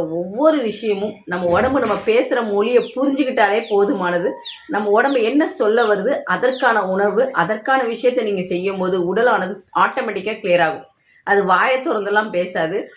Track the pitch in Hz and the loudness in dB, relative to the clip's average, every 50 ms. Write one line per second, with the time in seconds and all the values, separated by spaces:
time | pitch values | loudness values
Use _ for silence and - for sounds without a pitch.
0 | 165 160 165 175 180 185 202 240 302 320 311 285 240 214 196 - 233 214 202 190 | -2 -2 -4 -6 -6 -6 -2 2 4 4 4 4 0 -4 -4 -4 -2 -2 -2 -2
1 | 208 214 - - - - 180 180 180 175 170 196 233 269 269 269 240 214 202 196 | -4 -6 -8 -12 -10 -8 -6 -2 0 2 2 2 2 2 0 0 0 0 -2 -2
2 | - 226 220 247 302 - 285 247 226 208 202 202 214 240 247 233 233 247 - 247 | 0 2 2 2 2 2 -2 -2 -2 0 0 0 0 2 2 2 2 2 -2 -2
3 | 269 285 277 285 269 254 220 233 208 196 202 226 226 - 214 196 202 202 - 190 | 0 0 0 0 -2 0 2 2 2 2 2 0 0 0 2 2 2 2 0 -2
4 | 180 175 175 175 180 - - - - - - - - - - 214 214 208 202 220 | -2 -2 -2 0 -2 -2 -4 -6 -12 -16 -16 -16 -10 -6 -4 -2 0 2 2 4
5 | 254 277 277 247 214 226 269 302 320 359 - - 220 208 220 240 233 214 208 185 | 4 2 2 2 0 2 2 2 0 0 0 0 0 2 2 2 2 2 2 0
6 | 190 254 294 - - - 185 180 240 254 254 - 269 240 220 208 190 190 185 190 | 0 -2 -2 -2 -2 -4 -2 0 0 -2 -2 0 0 2 2 2 0 0 0 0
7 | 202 208 196 220 262 262 - 165 170 180 220 220 - 277 262 262 247 226 233 - | 0 2 2 0 0 0 0 -2 0 0 -2 -4 -2 0 0 0 0 -2 -4 0
8 | - 247 247 247 220 208 202 185 180 185 180 175 185 196 190 190 185 180 190 185 | 0 0 0 0 -2 -2 -2 -4 -4 -4 -4 -4 -2 -4 -2 -2 -2 -2 0 0
9 | 170 180 190 220 240 247 220 185 185 185 208 - - _ - 175 190 220 - 269 | 0 0 0 2 2 2 2 2 0 -4 -8 -12 -16 _ 0 0 0 2 0 -2
10 | 233 226 202 190 185 214 214 220 - 185 175 175 165 156 156 160 - - _ _ | -4 -4 -6 -6 -6 -6 -8 -4 0 2 2 4 2 0 0 -4 -12 -18 _ _
11 | _ _ _ _ _ 185 202 202 190 185 180 180 208 254 262 262 262 330 233 214 | _ _ _ _ _ 2 2 2 4 4 4 4 4 2 0 0 0 -2 -2 -2
12 | 196 202 208 214 214 220 - 175 185 185 - 185 160 156 185 226 - - - | -2 0 0 0 0 0 -2 -4 -4 -2 -2 -2 -2 -2 -4 -6 -8 -8 -16